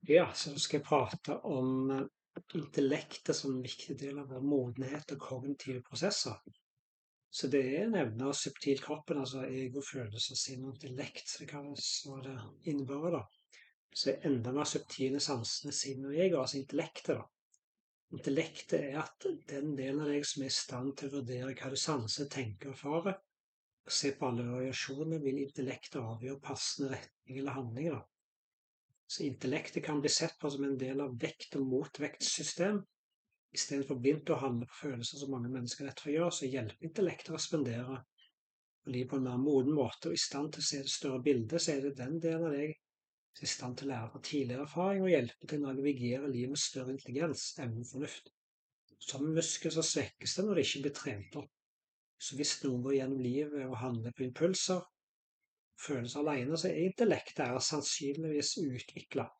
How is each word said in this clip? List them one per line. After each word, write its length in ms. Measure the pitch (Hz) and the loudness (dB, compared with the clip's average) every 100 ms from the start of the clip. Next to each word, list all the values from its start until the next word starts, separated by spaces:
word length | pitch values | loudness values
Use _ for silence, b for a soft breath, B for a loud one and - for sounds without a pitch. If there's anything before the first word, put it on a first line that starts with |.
| - | 10
Ja, 180 | 156 170 | 8 8
så 180 | - 151 139 | 0 -4 -2
skal 200 | - 147 | 0 0
jeg 60 | - | 4
prate 540 | 147 123 - - 147 226 | 4 4 -2 -4 -2 0
om, 400 | 139 127 131 135 | 2 2 2 2
eh, 120 | 135 139 _ _ - - 175 | 0 -2 _ _ -16 -6 -4
intellektet 800 | 151 - 135 147 - - - 147 | 0 2 4 4 -2 -8 0 0
som 200 | 139 127 | 2 -2
en 80 | |
viktig 320 | 123 - - 135 | -4 -8 -8 -6
del 200 | 139 143 | -6 -6
av 80 | 135 | -8
vår 140 | 127 139 | -2 2
modenhet 680 | 143 123 117 131 147 - 131 | 4 2 -2 -4 -4 -6 -10
og 40 | |
kognitive 640 | - 127 135 139 131 127 - | -6 -6 -4 -6 -6 -8 -6
prosesser. 480 | - 202 - - 110 - - _ _ _ _ _ _ _ | -2 0 0 -4 -6 -14 -20 _ _ _ _ _ _ _
Så 200 | - 135 | -4 2
det 100 | 139 127 | 4 4
er 180 | 147 | 2
en 120 | 220 208 | 2 4
evne 320 | 127 107 135 | 2 0 -2
av 100 | - | 0
subtilkroppen, 840 | 143 - 143 135 - 151 - 151 | -4 -2 2 2 0 -6 -2 -2
altså 240 | 127 131 131 | 0 -4 -4
ego, 320 | 131 131 131 | -4 -4 -4
følelser, 560 | 135 135 110 110 - 127 | -6 -6 -6 -4 -4 -2
sinn 260 | - 127 135 | -4 -6 -8
og 100 | 131 | -10
intellekt, 520 | 143 127 - - - | -10 -8 -8 -8 -10
så 160 | - | -10
det 60 | 151 | -8
kalles 380 | 147 143 139 - - 143 | -8 -8 -6 -4 -4 -6
hva 160 | 135 | -10
det 120 | 131 131 107 - - | -8 -8 -10 -8 -2
innebærer 460 | 143 131 139 165 160 | -2 -2 -2 0 0
da. 60 | 104 B B B B _ _ - | -4 B B B B _ _ 0
Så 160 | - | 2
er 160 | - 160 | 2 2
enda 220 | 131 113 | 2 2
mer 180 | 135 147 | 0 2
subtile 500 | 143 - - 131 139 | 0 -4 0 2 2
sansene, 540 | 139 131 113 - 147 | 0 0 -2 -4 -4
sinn 320 | 143 139 131 135 | -4 -4 -4 -2
og 100 | 147 | 4
ego, 240 | 185 165 | 4 4
altså 200 | 127 139 | 2 -2
intellektet 560 | 135 139 156 - - 123 | -2 -2 -2 -6 -2 -2
da. 80 | - _ _ _ _ _ _ _ _ | -2 _ _ _ _ _ _ _ _
Intellektet 680 | - - 139 - - - 160 | -6 2 2 0 -6 -2 0
er 200 | 143 147 | 0 -2
at 240 | - - 392 - - | -4 -4 -6 -6 -6
den 260 | 139 151 139 | -4 -2 -2
delen 260 | 135 143 147 | -2 0 0
av 60 | |
deg 120 | 143 143 | 0 0
som 180 | 143 | -4
er 80 | 135 | -2
i 80 | - | -2
stand 380 | - 127 131 139 | -2 -4 -4 -4
til 120 | 139 | -6
å 60 | 143 | -4
vurdere 400 | 120 123 131 127 | -4 -4 -4 -6
hva 140 | 135 | -6
du 60 | 135 | -2
sanser, 480 | - 147 110 - 143 | 0 0 0 -2 -2
tenker 400 | 135 117 101 139 | -2 -4 -6 -10
og 60 | 131 | -8
erfarer, 400 | 143 160 190 190 _ _ _ _ _ _ - | 0 2 2 -2 _ _ _ _ _ _ -2
og 100 | - | 0
se 140 | 143 | 2
på 160 | 139 135 | 2 0
alle 180 | 120 120 | 0 0
variasjoner, 760 | 123 131 127 - 139 160 160 | 0 -2 -2 -4 -2 0 0
vil 180 | 139 139 139 | 2 0 -2
intellektet 500 | 143 131 139 - 147 | -2 -4 -4 -6 -6
avgjøre 420 | 113 113 123 139 | -4 -4 -6 -6
passende 480 | - 135 - - 135 | -6 -4 -4 -2 -2
retning 460 | 131 - _ - 131 | -2 -8 _ -10 -4
eller 160 | 139 131 | -4 -2
handlinger 400 | 120 120 165 127 | -4 -2 0 -2
da. 60 | - _ _ _ _ _ _ _ _ _ _ | -6 _ _ _ _ _ _ _ _ _ _
Så 160 | - | -4
intellektet 600 | 151 120 131 143 - 170 156 | -4 -2 0 -2 -2 -6 0
kan 140 | 147 | 2
bli 80 | 143 | 4
sett 300 | - 165 - | 4 2 0
på 100 | 147 | -4
som 140 | 143 | 0
en 140 | 139 135 | 0 0
del 240 | 131 135 | 0 -2
av 160 | 139 120 | -2 -2
vekt- 360 | 151 - - 143 | -4 -4 -6 -2
og 80 | 131 | 2
motvektsystem. 1080 | 127 143 - 147 - - - 147 - 185 208 - _ _ _ _ _ _ - | 2 0 -4 -6 -2 -2 0 -4 0 2 2 -4 _ _ _ _ _ _ -4
I 20 | |
stedet 300 | - 143 139 | -2 0 0
for 140 | 131 123 | 4 4
blindt 240 | 151 151 | 4 2
å 100 | 139 | 0
handle 260 | 135 120 117 | 2 0 -4
på 100 | - | -6
følelser 400 | 147 123 117 139 | -6 -4 -6 -6
som 120 | 139 | -4
mange 180 | 131 120 | -2 -2
mennesker 340 | 131 120 - 139 | -4 -4 -6 -8
lett 140 | - 151 | -6 0
får 80 | |
gjøre, 180 | 156 175 - | 2 2 2
så 120 | 135 | -2
hjelper 380 | 131 110 - 160 | -2 -4 -6 -6
intellektet 440 | 190 185 - - | 2 2 0 -8
å 40 | 156 | -6
respondere 600 | - 160 123 117 127 131 - _ b _ _ _ _ _ - | 0 0 2 -2 -4 -6 -10 _ b _ _ _ _ _ -6
på 80 | |
livet 180 | 123 123 | -2 0
på 80 | 139 | 0
en 80 | 127 | 2
mer 80 | 123 | 4
moden 360 | 139 139 131 151 | 6 8 8 6
måte 320 | 123 - 165 | 4 0 -2
og 80 | 170 | 0
i 60 | |
stand 300 | - 139 143 | 0 0 -2
til 80 | 151 | 0
å 80 | 151 | -2
se 120 | 143 131 | 0 -2
det 80 | |
større 280 | - 143 131 123 | -2 -2 2 4
bildet, 360 | 127 113 165 | 4 4 2
så 140 | - 143 | 2 2
er 100 | 139 | 0
det 100 | 139 | -2
den 180 | 127 165 | -2 0
delen 280 | 165 160 165 | 2 2 2
av 80 | 143 | 0
deg 160 | 151 - _ _ _ _ _ - | -2 -4 _ _ _ _ _ -8
som 80 | |
er 60 | 127 | -4
i 20 | |
stand 260 | - 123 123 | -4 -4 -4
til 120 | 139 | -4
å 20 | |
lære 180 | 120 113 | -4 -6
fra 60 | - | -8
tidligere 400 | - 147 120 127 | -2 0 0 -2
erfaring 380 | 147 156 185 196 | -2 0 2 4
og 80 | 190 | 8
hjelpe 360 | 160 120 - - | 8 6 -4 -4
til 120 | 151 | -2
å 40 | 139 | 0
navigere 640 | 135 139 131 120 127 143 | 2 2 2 2 0 0
livet 220 | 123 127 | -2 -2
med 80 | 147 | 0
større 300 | - 131 127 | -2 -2 -4
intelligens, 520 | 135 - 127 165 131 - - | -6 -4 0 0 0 -6 -4
evne 240 | 127 113 | -4 -4
og 60 | 120 | -6
fornuft. 400 | 127 147 - - _ _ _ _ _ _ _ - | -6 -6 -8 -18 _ _ _ _ _ _ _ -10
Som 200 | 131 147 | -2 2
en 100 | 160 | 2
muskel 380 | 160 - 165 151 | 2 0 0 2
så 80 | |
svekkes 520 | 156 156 110 _ - - | 2 2 0 _ -4 0
det 80 | 208 | 4
når 140 | 180 | 4
det 60 | - | 4
ikke 180 | - 143 | 2 -2
blir 80 | 143 | -2
trent 400 | 147 104 101 147 | -6 -6 -6 -10
opp. 80 | - _ _ _ _ _ _ _ | -10 _ _ _ _ _ _ _
Så 220 | - 131 | -8 -2
hvis 140 | 151 - | 0 2
noen 220 | 139 123 131 | 2 2 4
går 100 | 139 | 4
gjennom 240 | 131 135 | 4 0
livet 460 | 123 131 147 147 127 | 2 2 0 -2 -4
og 80 | 123 | -2
handler 340 | 120 117 117 - | -2 -2 -4 -2
på 80 | |
impulser, 600 | 127 - 165 185 - 180 180 _ _ _ _ _ _ _ _ - | -4 4 4 4 2 0 -2 _ _ _ _ _ _ _ _ -14
følelser 380 | - 139 120 143 | -4 -2 -2 0
alene, 340 | 151 143 123 160 | 2 2 2 2
så 120 | - | 2
er 160 | 156 185 | 4 2
intellektet 580 | - 233 147 - - 131 | 6 6 6 0 -2 0
er 140 | 127 | 2
sannsynligvis 960 | - 151 135 - 139 143 160 147 143 - | 2 2 0 0 0 0 0 2 2 0
utviklet. 720 | 151 127 - - - 139 110 - | 0 -2 -6 -12 -4 -4 -4 -8